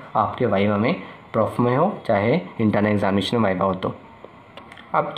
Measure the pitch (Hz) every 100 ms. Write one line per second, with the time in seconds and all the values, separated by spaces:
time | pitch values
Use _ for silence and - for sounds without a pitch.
0 | - 120 104 - 123 98 104 101 113 185
1 | - - - - 101 - 120 127 120 -
2 | - 104 107 160 180 - 110 104 104 104
3 | 98 101 92 120 104 92 95 92 - -
4 | - - - - - - - - - 165
5 | 147